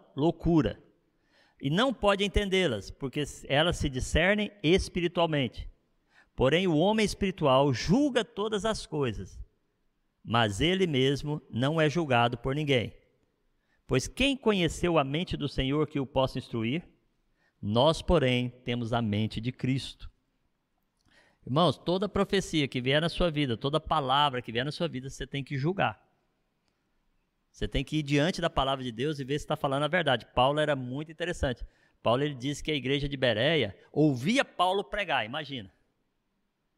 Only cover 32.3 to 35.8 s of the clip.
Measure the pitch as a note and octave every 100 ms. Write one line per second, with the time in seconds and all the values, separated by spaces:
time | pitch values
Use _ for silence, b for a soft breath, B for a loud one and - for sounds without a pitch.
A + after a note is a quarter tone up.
32.3 | C3+ C3 C#3+ - D3+ B2+ C#3+ C#3+ C#3 C3
33.3 | G#2+ C#3 D#3+ G#2 - b - D#3 B2+ C#3+
34.3 | B3+ B3 - F3+ G3 G3 G#3 F3+ C#3 A2
35.3 | D3 C#3 C3+ F#2 -